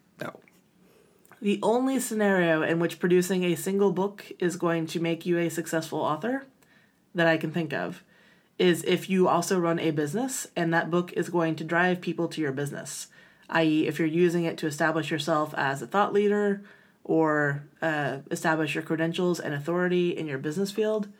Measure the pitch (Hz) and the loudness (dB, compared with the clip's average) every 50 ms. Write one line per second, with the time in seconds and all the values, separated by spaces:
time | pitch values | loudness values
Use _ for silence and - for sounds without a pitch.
0 | _ _ _ - - - - - - - _ _ _ _ _ _ _ _ _ _ | _ _ _ -12 -12 -12 -12 -14 -20 -20 _ _ _ _ _ _ _ _ _ _
1 | _ _ _ _ _ - - - - 202 202 202 - 208 226 247 262 262 269 254 | _ _ _ _ _ -20 -12 -4 0 0 0 2 2 2 2 2 2 0 0 -2
2 | 254 - 226 214 208 202 196 185 175 170 160 156 151 - 165 170 170 160 - - | -2 -2 -2 0 2 4 4 4 4 4 4 2 2 2 2 2 0 -2 -2 0
3 | - 180 180 180 180 180 190 185 180 175 165 151 - 190 196 196 202 196 180 185 | 2 4 4 4 4 4 0 0 2 0 0 0 -2 -2 0 2 2 2 2 2
4 | 190 202 202 - - - - - 185 175 175 180 175 170 170 165 160 156 - 175 | -2 -4 -4 -8 -18 -14 -8 -4 -2 -2 -2 0 0 0 0 0 -2 -4 -4 -2
5 | 165 165 165 165 - 175 170 170 170 165 165 175 165 - 165 160 156 - - 156 | -2 -2 -2 -2 -2 -2 0 0 0 -2 -2 -4 -6 -4 -4 -4 -4 -4 -4 -4
6 | 127 135 151 151 180 233 262 269 269 - _ _ _ _ _ _ _ _ _ _ | -2 -2 -2 -2 -2 -4 -4 -4 -6 -10 _ _ _ _ _ _ _ _ _ _
7 | _ _ - 175 165 165 160 156 - 156 156 175 160 143 - 87 90 - 175 - | _ _ -2 2 4 4 4 2 0 -2 -4 -4 -4 -4 -4 -4 -6 -6 -8 -10
8 | - _ _ _ _ _ _ _ _ _ _ - 180 180 170 170 - 185 180 175 | -16 _ _ _ _ _ _ _ _ _ _ 2 4 4 4 4 2 0 0 0
9 | 175 - 190 185 180 165 143 175 170 - 196 180 170 170 165 175 - 160 151 151 | 0 0 2 4 4 4 4 2 2 2 0 2 2 2 0 0 0 0 0 0
10 | 151 143 151 214 262 262 262 - - - - 170 170 165 165 165 - 165 170 175 | 0 -2 -2 -2 -4 -4 -4 -6 -10 -8 -4 -2 0 2 2 2 2 2 0 0
11 | 175 175 - - 170 165 175 175 165 160 160 - 165 156 175 170 180 180 180 180 | 0 0 -2 -4 -4 -2 0 0 0 0 -2 -4 -4 -2 0 2 2 2 2 0
12 | - 180 160 - 170 160 - 160 156 139 131 139 143 143 - - - - - - | -2 -6 -4 -2 -4 -4 -2 -4 -4 -2 -2 -4 -4 -6 -6 -10 -12 -12 -12 -12
13 | - - _ - - - _ _ _ - - 165 165 156 151 156 - - 147 - | -14 -14 _ -20 -20 -20 _ _ _ -2 0 2 4 4 4 2 2 0 0 0
14 | 165 156 156 170 180 175 165 175 170 160 - - - 156 147 151 165 160 160 160 | 0 0 2 4 4 4 4 2 0 -2 -2 -2 -4 -4 -2 0 0 0 0 0
15 | 151 151 165 147 143 170 160 151 151 147 - - 143 135 139 143 117 - - 196 | -2 -2 -4 -4 0 0 0 0 0 -2 -2 -2 -2 -2 -2 -4 -6 -2 0 0
16 | 208 - - 202 208 202 208 208 208 202 202 202 - - - - _ _ _ _ | 2 2 2 2 2 2 2 2 2 0 0 -2 -4 -14 -20 -20 _ _ _ _
17 | - - 165 160 160 156 151 151 147 143 143 143 - - _ - 156 160 156 147 | -4 0 2 2 4 4 2 2 2 0 -2 -4 -8 -14 _ -6 -4 -4 -2 -2
18 | 147 127 127 139 143 - 175 175 - 170 160 160 156 147 151 156 156 - 165 160 | -4 -4 -6 -6 -8 -8 -8 -4 0 0 0 0 0 -2 -2 -4 -4 -2 -2 0
19 | 165 165 170 - 180 180 175 165 - - 147 147 147 165 170 180 180 180 180 180 | 0 -2 0 0 0 0 0 -2 -4 -4 -4 -4 -4 -2 -2 0 0 0 2 2
20 | 175 175 - - 160 151 139 135 143 156 151 185 202 202 - 220 214 214 214 214 | 0 0 -2 -2 -4 -6 -6 -6 -6 -4 -4 -2 -4 -4 -2 -2 -2 0 0 -2
21 | 202 - - | -4 -6 -12